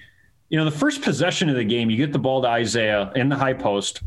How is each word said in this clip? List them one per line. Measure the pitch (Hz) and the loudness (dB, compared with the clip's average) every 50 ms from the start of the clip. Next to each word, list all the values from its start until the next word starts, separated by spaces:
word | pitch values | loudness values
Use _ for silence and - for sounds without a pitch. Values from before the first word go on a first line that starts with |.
| - - - _ _ _ _ _ _ - | -10 -20 -20 _ _ _ _ _ _ -4
you | 160 160 | -2 0
know, | 156 | 0
the | 156 | 0
first | 151 - 277 302 285 - | 0 0 0 0 0 -2
possession | - 214 147 120 165 180 - - 190 151 | -2 -2 0 0 0 0 0 0 0 0
of | 135 | 0
the | 123 113 | 0 0
game, | 104 117 120 117 113 | 0 0 0 0 0
you | 110 | 0
get | 117 151 151 | 0 0 0
the | 139 120 | 0 0
ball | 113 131 131 131 | 0 0 0 2
to | 123 120 | 2 2
Isaiah | 117 117 117 104 110 120 110 107 104 101 98 98 - | 2 2 0 0 0 0 2 2 2 0 0 -2 -2
in | 135 123 139 | 0 0 0
the | 143 | 2
high | 135 135 131 131 | 0 0 0 0
post. | 135 - 107 101 101 98 - - - - | 0 0 0 0 0 -2 -4 -6 -8 -8